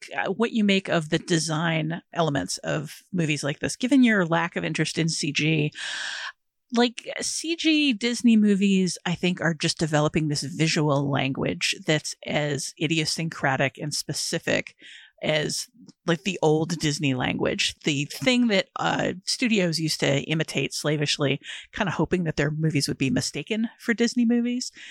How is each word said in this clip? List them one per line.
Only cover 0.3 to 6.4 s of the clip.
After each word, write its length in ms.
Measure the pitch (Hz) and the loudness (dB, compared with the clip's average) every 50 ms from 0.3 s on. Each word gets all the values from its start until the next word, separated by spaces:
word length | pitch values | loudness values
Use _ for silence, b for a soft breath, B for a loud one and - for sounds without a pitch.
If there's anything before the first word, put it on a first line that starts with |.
what 200 | 190 - 220 240 | 0 0 -2 0
you 120 | - 233 208 | 2 2 4
make 260 | 202 196 190 190 - | 4 4 2 2 2
of 200 | - 170 160 151 | 0 0 0 0
the 100 | 165 160 | -2 -2
design 800 | - - 180 165 151 160 156 151 170 170 165 160 156 156 165 185 - _ - | 0 2 0 0 0 0 -2 -2 0 0 0 0 -2 -2 -4 -6 -8 _ -2
elements 440 | - 170 156 143 - - - - - | 0 0 2 2 0 -2 -4 -8 -8
of 440 | - 160 156 156 143 160 - - _ _ | -4 -4 -4 -4 -4 -8 -12 -16 _ _
movies 320 | - 180 165 147 151 147 - | -2 -2 0 0 0 0 0
like 160 | 139 156 - | -4 -4 -2
this, 160 | - 175 - | -4 -6 -4
given 280 | - - 247 277 269 254 | -2 0 4 6 6 6
your 220 | 240 220 202 180 | 6 6 4 2
lack 300 | 160 165 165 165 175 - | 2 2 0 0 0 -4
of 80 | 190 170 | -4 -4
interest 340 | 170 160 - 160 156 - - | -4 0 0 -2 -2 0 -2
in 120 | 165 165 | 0 0
C 220 | 156 - - 156 | 0 -2 -4 -2
G. 400 | 143 - 151 151 160 160 147 151 B B B B B B B B B B B B B _ | -2 0 0 2 2 2 0 -2 B B B B B B B B B B B B B _